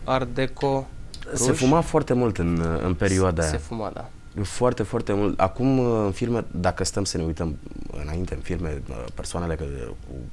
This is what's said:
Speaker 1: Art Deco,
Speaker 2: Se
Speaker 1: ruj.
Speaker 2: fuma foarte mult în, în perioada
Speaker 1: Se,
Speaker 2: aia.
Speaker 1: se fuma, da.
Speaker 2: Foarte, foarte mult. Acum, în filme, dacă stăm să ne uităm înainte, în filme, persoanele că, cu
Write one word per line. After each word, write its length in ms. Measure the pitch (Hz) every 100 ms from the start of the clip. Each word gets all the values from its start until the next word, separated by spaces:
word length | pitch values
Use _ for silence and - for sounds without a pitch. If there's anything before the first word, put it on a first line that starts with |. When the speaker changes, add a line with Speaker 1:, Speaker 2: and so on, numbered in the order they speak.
Speaker 1:
Art 300 | - 131 123
Deco, 520 | 120 131 - 139 135 135 - - - -
Speaker 2:
Se 120 | 139 123
Speaker 1:
ruj. 100 | 147
Speaker 2:
fuma 220 | 127 160
foarte 320 | 165 160 147
mult 260 | 123 120 95
în, 220 | 85 85 82 82
în 120 | 87
perioada 480 | 90 101 95 95 85
Speaker 1:
Se, 60 | 80
Speaker 2:
aia. 80 | 76
Speaker 1:
se 60 |
fuma, 260 | 73 117 104
da. 160 | - - - - -
Speaker 2:
Foarte, 400 | 98 - 123 127
foarte 300 | 104 117 -
mult. 280 | 101 101 -
Acum, 380 | 95 - 127 135 123 113
în 80 | 104
filme, 320 | 92 117 117 98
dacă 340 | - 90 -
stăm 200 | 92 -
să 120 | 98 87
ne 60 |
uităm 360 | 80 76 85 71 - - - -
înainte, 320 | 73 80 87
în 60 | 78
filme, 420 | - 85 82 73 - 62 60
persoanele 400 | - - 87 85
că, 100 | 78 73 69 58
cu 260 | 50 - 67 58